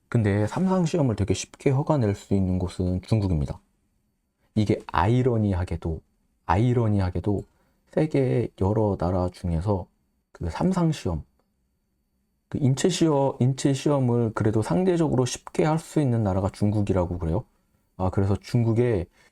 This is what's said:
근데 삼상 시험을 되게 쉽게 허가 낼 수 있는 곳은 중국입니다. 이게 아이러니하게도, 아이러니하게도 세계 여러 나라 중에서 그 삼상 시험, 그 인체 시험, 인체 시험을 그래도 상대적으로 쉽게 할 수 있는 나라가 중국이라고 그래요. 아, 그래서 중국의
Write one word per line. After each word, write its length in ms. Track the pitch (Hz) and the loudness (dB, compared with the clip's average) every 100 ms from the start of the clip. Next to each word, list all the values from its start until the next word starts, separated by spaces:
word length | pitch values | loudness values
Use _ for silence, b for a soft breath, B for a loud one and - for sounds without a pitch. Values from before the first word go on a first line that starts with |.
| - | -4
근데 380 | 117 104 101 104 | 0 2 2 0
삼상 380 | - 190 190 | -2 0 0
시험을 320 | 165 175 135 104 | 0 0 0 0
되게 180 | 95 | -2
쉽게 360 | 90 - - 143 | -2 -6 -4 0
허가 260 | 131 156 151 | 0 0 0
낼 180 | 107 | 0
수 200 | 98 - | -2 -2
있는 260 | 98 92 92 | 0 0 0
곳은 420 | 90 - 92 90 | -4 -2 -2 -2
중국입니다. 560 | - 110 98 78 67 - _ _ _ _ _ _ _ _ _ | -2 -2 0 -2 -2 -6 _ _ _ _ _ _ _ _ _
이게 260 | 107 107 107 - | -2 0 0 -2
아이러니하게도, 1080 | - 92 123 127 113 104 87 90 85 85 80 _ _ _ _ - | 0 2 2 2 2 0 0 -4 -6 -6 -8 _ _ _ _ -2
아이러니하게도 960 | 87 123 123 110 101 92 90 104 98 - _ _ _ _ | 2 2 2 2 0 0 -2 -2 -4 -6 _ _ _ _
세계 580 | - 156 143 131 127 110 - | -2 0 0 0 0 -2 -2
여러 360 | 95 107 107 95 | 0 2 0 0
나라 320 | 85 92 90 | 0 0 -2
중에서 560 | - 90 82 98 95 - _ _ _ _ | -4 -4 -2 0 -2 -4 _ _ _ _
그 180 | - 87 | -10 -8
삼상 440 | - 175 185 165 | -2 0 2 0
시험, 320 | 147 - 80 - _ _ _ _ _ _ _ _ _ _ _ - | -2 -4 -6 -8 _ _ _ _ _ _ _ _ _ _ _ -10
그 100 | - | -2
인체 280 | 135 135 190 | 0 2 0
시험, 460 | 170 165 143 139 - | 2 2 4 0 0
인체 320 | 123 135 147 | 0 2 0
시험을 600 | 135 156 143 127 120 117 | 0 0 2 2 2 0
그래도 300 | - 110 107 | 0 0 0
상대적으로 640 | 110 175 185 170 156 131 | 0 0 2 2 2 2
쉽게 400 | 127 - - - | 0 -4 -10 -2
할 140 | 160 160 | 0 0
수 220 | - 156 | -2 -2
있는 220 | 139 117 | 0 2
나라가 280 | 104 95 95 | 0 0 -2
중국이라고 680 | - 104 107 101 92 87 87 | 0 0 0 0 0 0 -2
그래요. 260 | 82 90 - _ _ _ _ - | -2 -2 -4 _ _ _ _ -6
아, 140 | 92 | -2
그래서 260 | - 98 98 | 0 0 -2
중국의 680 | - 123 113 113 123 104 82 b b | 0 0 2 2 2 0 -4 b b